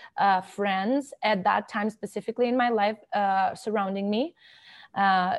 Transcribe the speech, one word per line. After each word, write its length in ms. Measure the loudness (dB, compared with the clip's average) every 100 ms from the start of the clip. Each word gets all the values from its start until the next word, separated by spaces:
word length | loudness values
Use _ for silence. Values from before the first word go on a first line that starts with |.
| -14 0
uh, 240 | 2 2
friends 720 | -2 -4 -2 0 0 -2 -2 -4
at 200 | 0 2
that 260 | 2 0 -2
time, 220 | -4 -4
specifically 560 | -6 -10 -8 -6 -2 0
in 80 | 2
my 120 | 2
life, 280 | 2 0 -2 -4
uh, 400 | -2 0 2 0
surrounding 560 | -2 -4 -2 -2 -2 -2
me. 240 | 0 -2 _ -20 -20 -20 -20 -10 0
Uh, 400 | 2 4 2